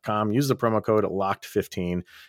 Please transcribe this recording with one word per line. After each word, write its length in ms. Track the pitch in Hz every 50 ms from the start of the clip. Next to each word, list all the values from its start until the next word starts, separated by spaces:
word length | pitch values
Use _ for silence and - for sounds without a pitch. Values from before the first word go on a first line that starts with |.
| -
com, 280 | - 107 107 107 107
use 160 | 104 127 143
the 80 | 135 -
promo 280 | 131 123 113 110 107 -
code 200 | - 110 107 101
locked 420 | - 90 98 95 98 98 - -
fifteen, 600 | - - 104 95 - - 101 90 87 90 87 - _ - - -